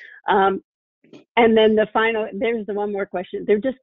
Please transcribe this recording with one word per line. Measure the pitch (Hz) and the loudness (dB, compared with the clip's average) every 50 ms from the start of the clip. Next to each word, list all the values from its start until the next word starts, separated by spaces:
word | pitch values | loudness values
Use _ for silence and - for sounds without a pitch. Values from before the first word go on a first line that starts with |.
| - - - - - | -20 -20 -20 -10 -4
Um, | - 185 208 190 196 196 - - _ _ _ _ _ _ _ _ _ - - _ _ - | -2 0 2 2 2 0 -4 -8 _ _ _ _ _ _ _ _ _ -20 -20 _ _ 0
and | 233 233 226 220 | 2 4 4 6
then | 220 220 220 220 | 4 4 4 4
the | 214 214 208 - | 2 0 0 0
final, | 226 220 226 226 214 214 - - | -2 0 0 -2 -4 -6 -6 -6
there's | 196 - 226 240 226 202 | -6 -4 -4 -4 -4 -6
the | 202 202 | -8 -6
one | 202 208 208 | -6 -6 -6
more | 208 196 196 | -6 -6 -8
question. | - - 180 185 - - 202 180 | -6 -8 -10 -10 -10 -12 -6 0
They're | 180 202 214 | 0 0 0
just | 208 262 247 - | 0 -4 -6 -6